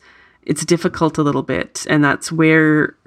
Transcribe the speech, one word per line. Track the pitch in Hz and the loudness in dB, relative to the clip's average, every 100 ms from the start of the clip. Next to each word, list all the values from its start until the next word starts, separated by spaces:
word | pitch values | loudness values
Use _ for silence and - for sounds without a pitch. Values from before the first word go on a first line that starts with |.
| _ _ _ _ | _ _ _ _
it's | - 151 156 | -6 -6 0
difficult | 170 - - 160 156 | 0 0 -2 -2 0
a | |
little | 147 139 | -2 -2
bit. | 135 170 - - - | -4 -6 -6 -10 -2
And | 151 | 2
that's | 143 - - | 2 0 -4
where, | 165 156 160 156 151 147 - | 0 2 4 4 2 0 -6